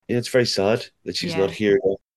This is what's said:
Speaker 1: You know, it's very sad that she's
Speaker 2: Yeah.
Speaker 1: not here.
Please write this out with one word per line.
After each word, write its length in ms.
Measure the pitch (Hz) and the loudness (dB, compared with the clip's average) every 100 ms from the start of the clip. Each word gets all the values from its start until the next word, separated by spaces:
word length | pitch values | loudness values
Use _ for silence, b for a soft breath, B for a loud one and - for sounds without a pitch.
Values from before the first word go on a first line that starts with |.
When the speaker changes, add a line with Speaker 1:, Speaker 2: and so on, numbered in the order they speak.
| _ | _
Speaker 1:
You 60 | 120 | -4
know, 40 | |
it's 80 | 120 | 0
very 200 | 131 117 | 0 0
sad 400 | - 98 123 - _ - | 0 0 0 -4 _ -10
that 100 | 90 | -6
she's 160 | 87 | -6
Speaker 2:
Yeah. 80 | 82 | -2
Speaker 1:
not 120 | 98 | -2
here. 280 | 92 107 98 95 98 _ | 0 2 4 2 -2 _